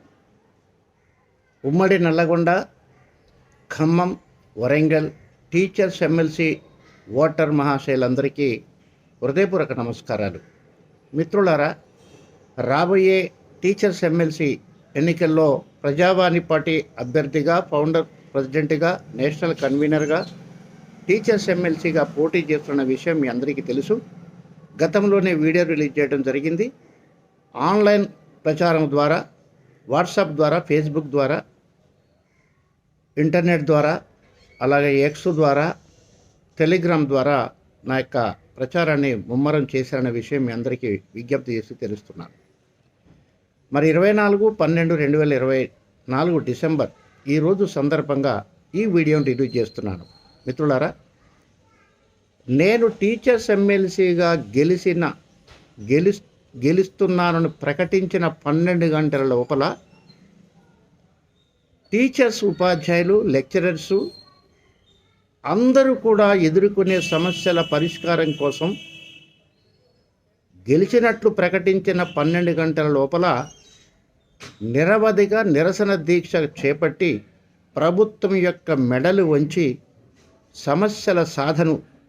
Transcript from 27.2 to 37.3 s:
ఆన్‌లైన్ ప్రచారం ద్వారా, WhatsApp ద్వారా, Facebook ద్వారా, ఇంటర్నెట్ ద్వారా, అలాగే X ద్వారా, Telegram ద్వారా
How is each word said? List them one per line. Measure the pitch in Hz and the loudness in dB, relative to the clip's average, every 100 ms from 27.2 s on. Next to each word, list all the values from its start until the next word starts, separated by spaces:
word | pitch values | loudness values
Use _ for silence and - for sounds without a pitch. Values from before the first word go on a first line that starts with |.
| _ _ _ | _ _ _
ఆన్‌లైన్ | - 151 208 202 208 196 - _ _ | -4 0 2 4 2 0 -8 _ _
ప్రచారం | 156 156 175 160 151 | -4 0 0 2 0
ద్వారా, | 147 147 - - _ _ _ _ _ - | 0 0 0 -4 _ _ _ _ _ -4
WhatsApp | 139 180 - 170 147 | -2 0 -2 -2 0
ద్వారా, | 151 165 - | 0 0 0
Facebook | 151 151 147 147 | 0 0 -4 -4
ద్వారా, | 143 135 156 - _ _ _ _ _ _ _ _ _ _ _ _ _ _ _ _ - | -2 0 -2 -8 _ _ _ _ _ _ _ _ _ _ _ _ _ _ _ _ -2
ఇంటర్నెట్ | 151 175 175 170 143 | 0 2 2 0 2
ద్వారా, | 151 147 170 - _ _ _ _ _ | 2 2 -2 -8 _ _ _ _ _
అలాగే | 131 143 143 139 143 | 0 2 2 2 0
X | 151 185 156 | -2 -4 0
ద్వారా, | 151 139 160 - _ _ _ _ _ _ _ - | 2 2 0 -4 _ _ _ _ _ _ _ -2
Telegram | 160 180 170 160 143 | 0 2 2 0 0
ద్వారా | 135 135 | 0 2